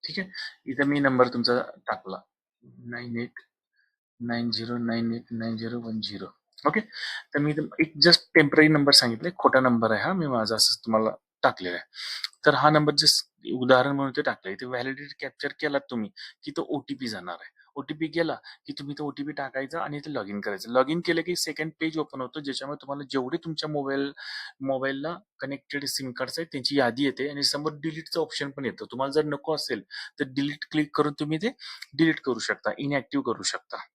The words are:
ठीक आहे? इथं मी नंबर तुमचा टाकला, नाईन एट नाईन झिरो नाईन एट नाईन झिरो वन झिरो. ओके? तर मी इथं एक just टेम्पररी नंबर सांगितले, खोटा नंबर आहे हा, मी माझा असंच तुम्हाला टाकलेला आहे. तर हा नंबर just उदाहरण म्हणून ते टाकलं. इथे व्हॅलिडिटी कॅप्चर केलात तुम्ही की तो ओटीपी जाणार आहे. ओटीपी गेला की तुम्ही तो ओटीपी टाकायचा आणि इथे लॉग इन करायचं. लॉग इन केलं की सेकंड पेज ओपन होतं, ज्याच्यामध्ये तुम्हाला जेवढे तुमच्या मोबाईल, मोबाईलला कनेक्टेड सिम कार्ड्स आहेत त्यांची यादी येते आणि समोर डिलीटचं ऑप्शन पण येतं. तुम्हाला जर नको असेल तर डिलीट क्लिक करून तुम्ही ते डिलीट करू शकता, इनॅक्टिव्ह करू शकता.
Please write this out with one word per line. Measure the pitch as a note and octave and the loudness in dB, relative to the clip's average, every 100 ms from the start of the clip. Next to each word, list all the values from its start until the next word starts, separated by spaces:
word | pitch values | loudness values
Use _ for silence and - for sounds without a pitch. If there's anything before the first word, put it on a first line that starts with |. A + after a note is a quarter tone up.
ठीक | - D#3 | -8 -6
आहे? | F#3+ - - - - | -6 -10 -14 -12 -10
इथं | C3 | 0
मी | C#3+ C#3+ | 2 4
नंबर | C#3 B2+ B2 | 4 6 4
तुमचा | A#2+ A#2+ B2 - - - | 4 0 0 0 -10 -6
टाकला, | - F#2+ - _ _ _ _ | -6 -6 -12 _ _ _ _
नाईन | - B2 A#2+ A#2+ B2 A#2 | -20 -18 -12 -10 -8 -8
एट | A#2+ - _ _ _ _ _ _ _ _ | -8 -12 _ _ _ _ _ _ _ _
नाईन | A#2+ A#2 A#2+ | -6 -2 -2
झिरो | A2 A#2 A#2+ | -4 -4 -4
नाईन | A#2 A#2 A#2 | -2 -2 -2
एट | A#2 - | -4 -6
नाईन | A#2 A2+ A2+ | -6 -6 -6
झिरो | A2+ A#2+ | -6 -8
वन | A2+ A2 | -6 -6
झिरो. | G2+ G2 F#2 _ _ - D3 | -6 -8 -12 _ _ -2 0
ओके? | G#3+ A3 - - - - | 0 -6 -12 -10 -10 -4
तर | D3 | 0
मी | D3 | 0
इथं | D3+ D3+ - | 0 -4 -2
एक | D#3+ D3 | -2 6
just | E3+ - - | 6 6 6
टेम्पररी | E3 D3 D#3 D#3 | 6 8 10 8
नंबर | D#3 C#3+ | 8 8
सांगितले, | C#3 B2 A2+ E3+ - | 8 6 -2 -6 4
खोटा | C#3 C3+ | 6 6
नंबर | C3 A#2 A2+ | 6 4 4
आहे | G#2+ | 2
हा, | B2 | 2
मी | F#3+ D3+ | 0 0
माझा | B2 G#2+ A2 | 0 0 2
असंच | - - A2+ | 2 2 2
तुम्हाला | A2 A2 - _ _ | 2 2 -2 _ _
टाकलेला | C3+ - F#2 F2 | 0 0 -6 -6
आहे. | - - - - - _ - | -10 -14 -10 -10 -10 _ 4
तर | |
हा | C#3 D3 | 6 6
नंबर | D3+ D3 | 6 4
just | D3 D3+ - - _ - | 4 4 2 -2 _ -6
उदाहरण | B2 B2 B2+ C3+ C#3 | -2 6 6 6 0
म्हणून | C3+ B2+ | -2 -2
ते | |
टाकलं. | C#3+ A2 F#3+ | -4 -4 -10
इथे | - B2+ | -10 -6
व्हॅलिडिटी | B2 B2+ C3+ C#3+ - | -6 -6 -8 -12 -12
कॅप्चर | C#3 _ C#3+ | -14 _ -10
केलात | - D#3 C#3+ C3+ | -4 -2 -2 -4
तुम्ही | A#2+ G#2 - - _ | -6 -6 -8 -20 _
की | - | -10
तो | C#3+ - | -8 -4
ओटीपी | D3 - C3+ B2+ | -6 -6 -8 -6
जाणार | G#2+ F2+ | -8 -10
आहे. | E2+ - _ _ - | -12 -14 _ _ -14
ओटीपी | C3 D3+ D#3+ | -10 -6 -4
गेला | D#3+ E3 B2+ - - - | 0 -2 -2 -10 -20 -16
की | C#3 | -12
तुम्ही | C#3+ C#3+ | -10 -8
तो | D3 | -8
ओटीपी | C#3 C#3+ | -6 -8
टाकायचा | D3 C3+ C3+ C3+ D#3+ | -8 -6 -6 -6 -6
आणि | C#3+ D3 | -6 -8
इथे | D3 | -6
लॉग | C3+ G2 | -6 -6
इन | G2+ | -6
करायचं. | G#2 G2 A2 | -6 -8 0
लॉग | B2 C3 | 2 2
इन | E3 E3+ | 0 0
केलं | E3 | -2
की | E3 F3 | 0 -4
सेकंड | - D3+ D#3+ - | -4 -6 -8 -4
पेज | D#3+ D#3+ | -4 -4
ओपन | D3 C3+ | -6 -6
होतं, | B2+ D#3 | -10 -8
ज्याच्यामध्ये | C#3+ B2+ C3+ D3 | -8 -8 -8 -10
तुम्हाला | C3+ C#3 C3+ | -8 -10 -4
जेवढे | C#3 B2+ E3+ | -4 -2 -4
तुमच्या | E3+ D#3 D#3 | -6 -6 -4
मोबाईल, | D3 C#3 C#3 C#3 C#3 - - - _ | -4 -2 -2 -2 -6 -14 -12 -14 _
मोबाईलला | C3+ C3+ C3+ C3+ D3+ E3+ _ _ | -4 -2 -2 -4 -6 -8 _ _
कनेक्टेड | C3+ C#3 _ C#3+ C#3 | -10 -10 _ -8 -6
सिम | - C3 | -6 -6
कार्ड्स | B2 C3 - | -6 -6 -6
आहेत | E3 | -8
त्यांची | C#3 B2 C#3+ | -6 0 4
यादी | B2 A#2 | 4 2
येते | C#3 C3 C#3 | 0 0 -6
आणि | C#3+ | -2
समोर | C#3 D3 D3+ | -2 0 -4
डिलीटचं | D3 D#3+ D#3 D#3+ E3+ | -4 -8 -8 -6 -4
ऑप्शन | D#3 - C#3+ | -4 -4 -8
पण | C3+ C3 | -4 -6
येतं. | F#2 G#2 | -6 -12
तुम्हाला | B2 C3+ | -4 0
जर | C#3+ D3+ | 0 0
नको | C#3+ - D3+ | -4 -4 -4
असेल | - A2+ - - - _ | -2 -6 -6 -16 -16 _
तर | C#3 | -4
डिलीट | C3 C#3+ C#3+ - | -2 -4 -4 -4
क्लिक | D#3 D3 - | -2 -2 0
करून | D3 C#3+ | 0 -2
तुम्ही | D3 D#3 | -4 -2
ते | G#3+ - - - - | -4 -6 -16 -16 -16
डिलीट | C#3 E3 D#3 | 2 2 2
करू | - A2+ | -2 -2
शकता, | - G#2 G#2+ - | -2 -2 -4 -4
इनॅक्टिव्ह | C#3+ C#3+ - C#3 C3+ | -2 -2 -2 -4 -2
करू | A2+ | -6
शकता. | B2 - _ - - | -6 -12 _ -14 -14